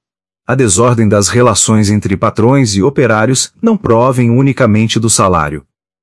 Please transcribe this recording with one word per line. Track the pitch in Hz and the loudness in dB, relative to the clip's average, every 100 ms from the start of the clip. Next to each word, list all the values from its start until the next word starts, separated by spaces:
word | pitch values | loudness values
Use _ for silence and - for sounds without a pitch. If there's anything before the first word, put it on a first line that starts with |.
| _ _ _ _ | _ _ _ _
A | - 131 | -6 -2
desordem | 120 92 123 113 107 | 0 0 0 2 2
das | 104 101 | 2 0
relações | 120 123 104 - 110 101 | 0 0 0 0 0 2
entre | 104 95 95 | 0 -2 -2
patrões | 110 - 113 139 120 | -4 0 0 2 0
e | 98 | 0
operários | 113 139 120 107 110 131 - _ | -2 0 0 0 0 -2 -4 _
não | 233 214 | -2 -2
provém | - 113 127 127 120 | 0 0 0 0 0
unicamente | 120 139 123 120 107 110 113 | 2 0 0 0 2 0 -2
do | 110 | -2
salário. | - 98 87 73 73 - _ _ _ | 0 0 0 -4 -8 -16 _ _ _